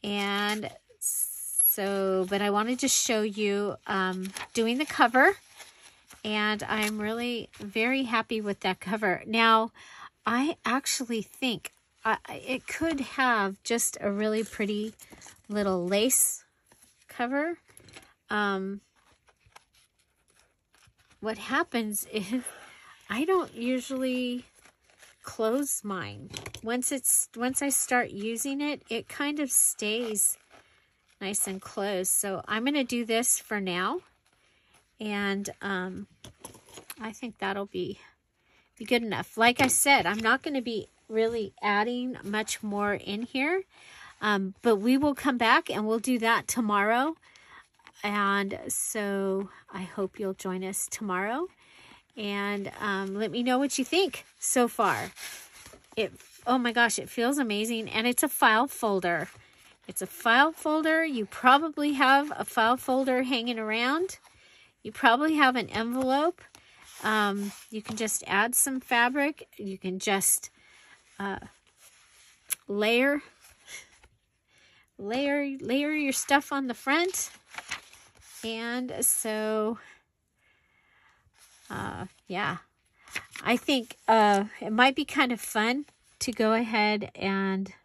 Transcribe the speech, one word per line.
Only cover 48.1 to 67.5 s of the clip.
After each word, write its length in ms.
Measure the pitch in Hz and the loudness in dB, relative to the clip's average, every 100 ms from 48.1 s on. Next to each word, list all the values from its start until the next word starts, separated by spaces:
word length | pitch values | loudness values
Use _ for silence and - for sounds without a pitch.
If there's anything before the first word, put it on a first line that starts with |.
| 202 202 202 196 196 - | 0 2 2 0 -4 -6
so 800 | - - 220 202 196 196 190 196 - _ | -6 -4 -4 -2 0 0 -2 -4 -12 _
I 100 | 202 | -10
hope 360 | 185 - 196 - | -8 -4 -6 -4
you'll 160 | 196 | -6
join 300 | 190 190 185 | -4 -6 -4
us 220 | 190 196 - | -4 -6 -8
tomorrow. 580 | - 208 180 202 254 370 _ - - - - _ - | -6 -4 -2 -2 -4 -6 _ -20 -20 -20 -20 _ -10
And, 540 | 208 202 202 202 196 - | -6 -4 -2 -4 -6 -6
um, 340 | 208 190 196 | -4 -2 -4
let 160 | 196 214 | -4 -4
me 120 | 196 | -2
know 160 | 247 254 | 0 2
what 200 | 277 - | 0 -2
you 60 | |
think 400 | 262 330 381 - - _ | 0 0 0 -2 -16 _
so 300 | - - 240 | -2 2 2
far. 440 | - 202 117 - - - - - - - - _ - | 2 0 2 -4 -10 -16 -16 -20 -20 -20 -20 _ -4
It, 160 | 202 - - - - | -4 -6 -20 -12 0
oh 120 | 254 | 2
my 140 | 240 | 2
gosh, 260 | 233 233 - | 4 2 2
it 100 | - | -6
feels 300 | - 233 285 | -2 0 0
amazing. 500 | 247 208 220 226 214 | 0 -2 -2 -4 -4
And 180 | - 226 | -2 0
it's 160 | 247 | 2
a 60 | 302 | 0
file 380 | - 247 220 277 | 4 6 6 4
folder. 600 | - 226 196 175 170 180 - - _ - _ - | 0 0 2 2 0 -4 -12 -20 _ -20 _ -12
It's 140 | 190 | -8
a 40 | 190 | -8
file 460 | - 233 233 302 | -4 4 6 6
folder. 520 | 320 320 302 311 320 | 4 0 0 2 2
You 220 | 320 262 202 | 0 -2 -6
probably 680 | - 254 269 320 302 294 | 2 6 6 4 -2 -2
have 380 | 277 269 277 294 - | 4 6 6 4 -6
a 80 | |
file 320 | - - 226 254 | -4 2 4 2
folder 460 | - 262 269 254 | 2 0 2 0
hanging 360 | 254 262 233 226 | 0 -2 -2 -4
around. 600 | 214 220 247 302 381 - - _ - - - _ | -2 0 0 0 -2 -6 -20 _ -20 -20 -20 _
You 100 | - | -16
probably 420 | - 254 240 311 | 2 4 6 4
have 220 | 302 269 254 | 4 4 4
an 120 | 208 | -2
envelope. 720 | 202 226 247 262 269 320 - - - - - - - | -4 -2 -2 2 2 2 -2 -18 -20 -20 -20 -20 -8
Um, 500 | 214 214 208 202 202 | 0 2 2 0 -6